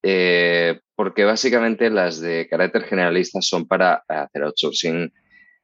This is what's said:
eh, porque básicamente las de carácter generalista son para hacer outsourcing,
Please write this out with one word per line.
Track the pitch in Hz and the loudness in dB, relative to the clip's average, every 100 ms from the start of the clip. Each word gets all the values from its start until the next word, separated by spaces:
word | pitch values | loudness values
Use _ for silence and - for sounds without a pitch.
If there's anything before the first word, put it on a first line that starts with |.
| 95 | 0
eh, | 95 90 87 87 85 85 82 _ - | 2 2 2 2 2 0 -2 _ -6
porque | 95 98 | -4 2
básicamente | 101 110 131 120 113 110 117 | 2 2 2 2 0 0 0
las | 104 90 80 | 2 0 -2
de | 82 82 80 | -4 -4 -2
carácter | 82 90 113 | -2 0 -2
generalista | - 98 87 87 90 98 | -2 -2 2 0 0 -2
son | - 90 80 | -2 -2 -2
para | 92 92 85 _ | 2 2 2 _
hacer | 78 71 71 | -6 -6 -6
outsourcing, | 76 - 76 71 85 82 85 _ _ - _ _ | -4 -2 -4 -4 -4 -4 -6 _ _ -20 _ _